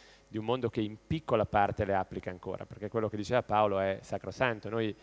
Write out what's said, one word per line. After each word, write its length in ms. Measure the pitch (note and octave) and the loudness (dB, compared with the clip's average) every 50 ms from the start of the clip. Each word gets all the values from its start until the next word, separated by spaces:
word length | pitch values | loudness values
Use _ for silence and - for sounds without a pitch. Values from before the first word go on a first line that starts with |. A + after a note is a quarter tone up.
| - - - - - | -20 -20 -20 -20 -20
di 100 | _ G2+ | _ -8
un 80 | A2 G#2+ | -6 -2
mondo 240 | A2+ B2 C3 A#2+ A2+ | 0 0 0 0 -2
che 120 | - A#2 | 0 -2
in 160 | A2 G#2 G#2+ - - | -2 -2 -4 -10 -6
piccola 400 | - D#3 D#3+ - - B2+ A2 G#2 | -4 -4 -4 0 2 2 2 2
parte 380 | - - G#2 G2+ G2+ G2 - G#2+ | 4 4 4 4 4 2 0 0
le 100 | F#2+ G2 | 2 2
applica 360 | F#2+ F#2 - - F#2+ - - | 0 0 -2 -6 -8 -8 -8
ancora, 360 | F2+ F2+ - F#2+ F#2 F#2+ G2 | -10 -8 -8 -8 -8 -8 -10
perché 220 | - - F#2+ G#2 G2+ | -12 -10 -10 -10 -4
quello 200 | - A2+ G#2+ G#2+ | -2 -2 -2 0
che 80 | G#2+ | -2
diceva 260 | G#2 G2+ F#2 B2 B2 - | -4 -2 0 0 0 2
Paolo 340 | - G#2 G#2+ G#2+ G#2 G2 F#2+ | 4 4 4 4 4 4 2
è 220 | F#2+ G2 G2 - | 2 2 0 -2
sacrosanto. 680 | - - G#2+ G2 - F#2 F2+ - C3+ B2 A2+ F#2 - G2+ | -4 -6 -8 -6 -6 -8 -2 0 0 0 0 -2 -6 -4
Noi 260 | A2 A#2 A2+ G#2+ G2+ - | -2 -2 -2 -2 -4 -8